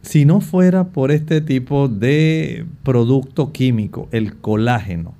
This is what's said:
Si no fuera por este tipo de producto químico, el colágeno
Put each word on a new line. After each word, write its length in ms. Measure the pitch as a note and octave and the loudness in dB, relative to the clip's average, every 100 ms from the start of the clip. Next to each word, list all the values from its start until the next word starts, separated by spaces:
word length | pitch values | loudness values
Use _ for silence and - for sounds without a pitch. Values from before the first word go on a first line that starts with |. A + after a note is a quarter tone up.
Si 240 | - D#3 | 0 2
no 160 | C#3+ F#3+ | 4 4
fuera 440 | - F#3 F#3 F#3 | 2 2 4 4
por 260 | F#3 D3 C3+ | 0 -2 0
este 320 | D3+ D#3 D#3+ | 0 0 -2
tipo 440 | D#3 C3 B2+ C#3+ C#3 | 0 -4 -2 0 0
de 760 | G#2 A#2 D3 D#3 D#3+ D3+ A1+ - - | 0 0 2 2 0 -4 -8 -12 -10
producto 680 | - B2 A#2 C3+ C3+ - D#3 | 0 2 2 2 0 -4 -4
químico, 560 | - C3 A#2 G#2 E2+ - | 0 0 0 -2 -8 -6
el 260 | A#2 A2 - | -4 -4 -8
colágeno 760 | - G#2+ A2+ B2 F2+ E2+ E2 - | -4 -2 0 -2 -4 -8 -8 -14